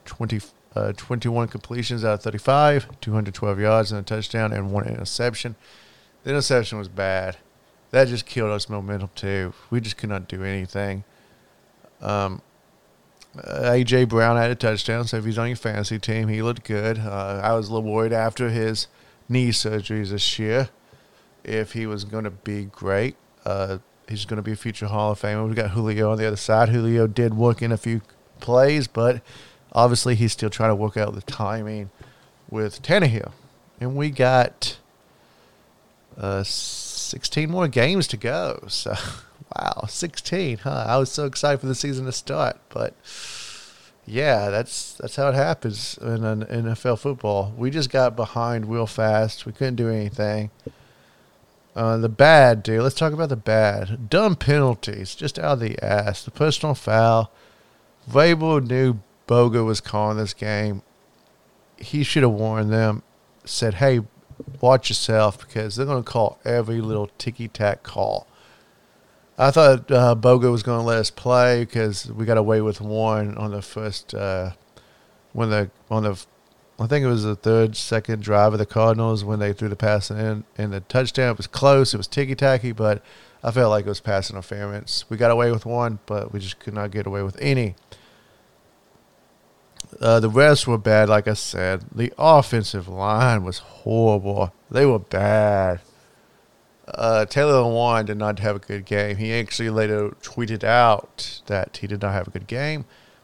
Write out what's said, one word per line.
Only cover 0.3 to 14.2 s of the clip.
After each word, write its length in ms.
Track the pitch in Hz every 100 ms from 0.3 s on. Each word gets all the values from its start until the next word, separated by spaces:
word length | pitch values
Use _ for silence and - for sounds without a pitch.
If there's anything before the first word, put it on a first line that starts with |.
| 110 - _ _ 107
uh, 180 | 104 98
twenty-one 520 | - 123 120 117 113
completions 580 | 101 - 120 113 120 110
out 80 |
of 80 | 104
thirty-five, 800 | 113 107 - 139 151 143 - -
two 120 | -
hundred 200 | 107 101
twelve 260 | 95 104 98
yards 320 | 104 113 101
and 80 | 107
a 40 |
touchdown 500 | 98 107 104 113 110
and 180 | 107 98
one 160 | 101 113
interception. 680 | 113 - - 120 110 123 110 _ - - _ _ _
The 60 | -
interception 480 | 143 - 131 113 107
was 100 | 95
bad. 500 | 95 95 95 95 92 _ _ _ _ _
That 180 | 127 131
just 200 | 120 -
killed 240 | - 110
us 180 | 104 -
momentum 400 | 104 98 101 95 -
too. 400 | 98 98 92 - -
We 100 | 120
just 160 | 110 -
could 120 | 110
not 180 | 101 92
do 160 | 95
anything. 600 | 98 98 92 98 101 98 101 _ _ _ _ _ _ _ _ _
Um, 440 | 101 104 98 95 - _ _ _ _ _ _ _ _ -
uh, 280 | - 139 123
A 120 | 123
J 200 | 120 127
Brown 340 | 127 113